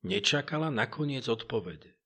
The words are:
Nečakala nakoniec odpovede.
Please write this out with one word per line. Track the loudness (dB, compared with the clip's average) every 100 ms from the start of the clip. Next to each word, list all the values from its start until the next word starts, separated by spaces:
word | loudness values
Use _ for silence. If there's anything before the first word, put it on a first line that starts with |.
| 0
Nečakala | 2 4 2 0 -2 0
nakoniec | 2 0 0 -2 -2 -2
odpovede. | -2 0 -4 -4 -10 -16 _